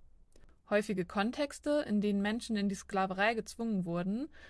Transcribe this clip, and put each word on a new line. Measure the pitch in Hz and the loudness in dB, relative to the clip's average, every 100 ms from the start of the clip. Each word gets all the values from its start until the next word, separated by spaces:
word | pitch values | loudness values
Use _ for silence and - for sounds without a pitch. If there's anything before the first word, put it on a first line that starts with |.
| - - - - - - - | -18 -20 -20 -20 -20 -20 0
Häufige | 208 208 185 | 2 2 -2
Kontexte, | 175 208 214 277 285 - 294 294 - | -2 0 0 0 -4 -2 0 2 2
in | 208 | 2
denen | 208 202 | 2 2
Menschen | 202 233 - 214 | 0 -2 -2 0
in | 202 | 0
die | |
Sklaverei | 190 - 190 190 185 214 | -2 -2 0 0 2 2
gezwungen | 226 214 - 233 196 | 2 -4 -6 -2 -2
wurden, | 175 175 185 220 311 - - | 0 -2 -2 -2 -6 -10 -20